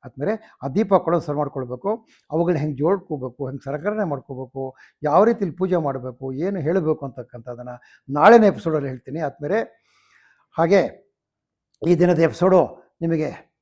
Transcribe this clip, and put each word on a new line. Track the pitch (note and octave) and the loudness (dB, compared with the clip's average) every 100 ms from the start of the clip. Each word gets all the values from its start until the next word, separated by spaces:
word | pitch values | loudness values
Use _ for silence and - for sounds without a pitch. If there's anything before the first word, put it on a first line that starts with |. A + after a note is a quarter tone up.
ಆದ್ಮೇಲೆ | B2 - D3+ A3 - _ | -18 -8 -6 -6 -10 _
ಆ | C3+ | -6
ದೀಪ | C3+ G#3 | -2 2
ಕೊಡೋದು | G3 E3 E3+ | 2 2 -2
ಸರಿ | - D3 | -2 -4
ಮಾಡ್ಕೊಳ್ಬೇಕು, | C#3+ C#3 B2 B2 F#3+ A3 _ _ _ | -4 -6 -8 -8 -6 -6 _ _ _
ಅವುಗಳನ್ನ | D#3+ E3+ E3 | -2 0 0
ಹೆಂಗೆ | D3+ C3 | -2 -2
ಜೋಡ್ಕೋಬೇಕು, | D3+ G3 F#3+ D3 B2+ - C3+ | -2 -2 -4 -10 -10 -8 -10
ಹೆಂಗೆ | C3+ | -10
ಸಂಗ್ರಹಣೆ | - C#3+ E3+ G#3+ | -10 -6 -6 -4
ಮಾಡ್ಕೋಬೇಕು, | F#3+ C#3 - B2+ B2+ C3+ C3+ - - _ | -4 -6 -8 -14 -12 -10 -10 -12 -20 _
ಯಾವ | D3+ D3+ | 0 4
ರೀತಿಲಿ | G#3+ A#3 F#3+ | 4 2 -4
ಪೂಜೆ | - F#3 F3 | -4 -2 0
ಮಾಡಬೇಕು, | D3+ C3 B2+ A#2+ C3+ | -2 -6 -8 -10 -10
ಏನು | C3 F3 G3+ | -6 -6 -4
ಹೇಳಬೇಕು | C#3+ F#3 D#3 D#3 C#3 | -2 0 0 -2 -6
ಅಂತಕ್ಕಂಥದ್ದನ್ನ | A#2+ A#2+ B2 A#2 A#2+ B2 B2 _ _ - | -12 -16 -16 -14 -14 -14 -16 _ _ -8
ನಾಳಿನ | C#3+ E3 A#3 | 4 8 10
ಎಪಿಸೋಡಲ್ಲಿ | G#3+ - E3 D#3 C#3 | 8 2 -2 -2 -4
ಹೇಳ್ತೀನಿ | C3 - C#3+ | -8 -10 -6
ಆದ್ಮೇಲೆ. | D3+ - D3 G#3 A3+ _ _ _ _ _ _ _ _ - | -6 -8 -4 -4 -4 _ _ _ _ _ _ _ _ -2
ಹಾಗೆ | E3 G3 C3+ - _ _ _ _ _ _ _ _ D#3+ | 4 4 2 -6 _ _ _ _ _ _ _ _ 0
ಈ | F3 | 4
ದಿನದ | F3 E3 | 4 4
ಎಪಿಸೋಡು | E3 A2+ F#3 F#3 B2+ - _ _ | 2 2 4 4 2 -4 _ _
ನಿಮಗೆ | E3 E3 D3+ - _ _ | -4 -2 -4 -8 _ _